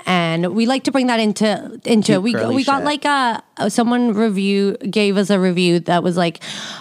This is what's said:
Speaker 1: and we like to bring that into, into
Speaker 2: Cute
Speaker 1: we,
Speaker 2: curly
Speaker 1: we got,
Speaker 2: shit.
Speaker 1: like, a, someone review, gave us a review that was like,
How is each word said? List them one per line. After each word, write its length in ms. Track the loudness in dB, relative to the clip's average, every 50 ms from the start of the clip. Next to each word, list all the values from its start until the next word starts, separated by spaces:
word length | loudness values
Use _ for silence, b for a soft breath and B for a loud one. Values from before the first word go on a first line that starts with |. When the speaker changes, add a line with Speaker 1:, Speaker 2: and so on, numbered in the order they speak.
| 0
Speaker 1:
and 480 | 0 2 2 2 2 0 -2 -2 -2 -2
we 120 | 0 0
like 180 | 0 0 -2 -2
to 80 | -2
bring 160 | -2 0 0 0
that 140 | 0 0
into, 580 | 0 0 0 0 0 0 0 -2 -6 -10 -16 -8 -2
into 280 | 2 2 2 4 4 2
Speaker 2:
Cute 100 | 2 0
Speaker 1:
we, 100 | 0 -2
Speaker 2:
curly 200 | -2 0 0 0
Speaker 1:
we 80 | 0 0
got, 140 | 0 0 0
Speaker 2:
shit. 60 | 0
Speaker 1:
like, 200 | -2 -2 -2 -2
a, 360 | 0 0 0 0 0 -2 -4 -8 _ _ -6 -4 -2
someone 420 | 0 0 0 2 2 2 2 0 2
review, 600 | 2 0 0 0 0 0 0 0 2 0 0 -2 -4 -6 -4
gave 240 | -2 0 0 2 2
us 140 | 2 2 2
a 100 | 2 2
review 400 | 2 2 2 2 2 2 2 2
that 220 | 2 0 0 0 0
was 140 | 0 0 0
like, 260 | 0 -2 -2 B B B B B B B B B